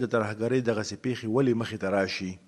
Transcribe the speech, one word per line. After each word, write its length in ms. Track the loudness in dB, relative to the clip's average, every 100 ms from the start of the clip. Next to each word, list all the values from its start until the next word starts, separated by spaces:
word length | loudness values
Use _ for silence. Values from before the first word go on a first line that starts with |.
د 100 | 2
ترهګرۍ 460 | 2 0 -2 0 2 2
دغسې 280 | 0 -2 -6
پیښې 220 | -6 -4 0
ولې 200 | 2 4 2
مخې 160 | 0 -4
ته 60 | 0 2
راشي؟ 360 | 2 -2 -6 -8